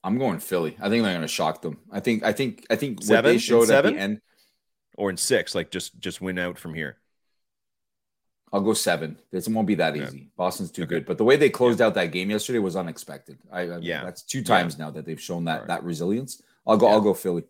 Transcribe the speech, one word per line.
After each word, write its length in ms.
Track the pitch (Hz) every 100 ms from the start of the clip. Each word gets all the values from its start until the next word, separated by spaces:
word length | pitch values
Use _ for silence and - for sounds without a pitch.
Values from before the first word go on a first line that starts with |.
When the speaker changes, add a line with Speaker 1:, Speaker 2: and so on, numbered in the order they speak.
Speaker 1:
I'm 160 | 92 117
going 220 | 131 82
Philly. 380 | - 90 80 -
I 60 | 101
think 160 | 117
they're 100 | 107
gonna 140 | 87 78
shock 340 | - 78 80
them. 180 | 85 71 _
I 80 | 101
think, 240 | 123 110
I 80 | 107
think, 340 | 107 131 - -
I 80 | 110
think 220 | 143 101
what 80 | 107
Speaker 2:
Seven? 220 | 110 127
Speaker 1:
they 20 | 185
Speaker 2:
In 40 |
Speaker 1:
showed 240 | - 117
at 40 | 113
Speaker 2:
seven? 280 | 135 165 -
Speaker 1:
the 40 |
end. 220 | 98 107 _ _ _ _ _ _ _ -
Speaker 2:
Or 120 | 101
in 80 | 90
six, 360 | - 120 -
like, 180 | 98 82
just, 280 | 92 - -
just 220 | 92 -
win 180 | 95 90
out 180 | 90 87
from 160 | 87
here. 260 | 80 73 - _ _ _ _ _ _ _ _ _ _ _ _ _ _ _
Speaker 1:
I'll 80 | 101
go 120 | 101
seven. 440 | 110 - 85 80 76 _
It 120 | 92 98
won't 180 | 110 101
be 80 | 95
that 200 | 82 76
Speaker 2:
Okay. 100 | 58
Speaker 1:
easy. 240 | 67 69 -
Boston's 340 | 90 - 92
too 120 | -
Speaker 2:
Okay. 120 | 80 85
Speaker 1:
good. 100 | 80
But 120 | 90
the 80 | 113
way 100 | 143
they 140 | 143
closed 300 | - 123 110
Speaker 2:
Yeah. 80 | 113
Speaker 1:
out 80 | 101
that 180 | 85
game 160 | 90 95
yesterday 300 | 107 - 120
was 180 | 98 90
unexpected. 600 | 87 78 - 69 _ 69 _
I, 100 | 92
I, 140 | 90 87
Speaker 2:
Yeah. 260 | 85 78 76
Speaker 1:
that's 160 | -
two 160 | - 131
Speaker 2:
Yeah. 40 | 120
Speaker 1:
times 320 | 101 87 80
now 140 | 78
that 140 | 76 78
they've 140 | 78
shown 240 | - 87 82
that, 80 |
Speaker 2:
All 60 | 76
right. 60 | -
Speaker 1:
that 160 | 85
resilience. 580 | 87 80 87 110 135 - _ _ -
I'll 120 | 110
go, 100 | 117
Speaker 2:
Yeah. 60 |
Speaker 1:
I'll 80 | 107
go 120 | 104
Philly. 300 | 90 98 85 -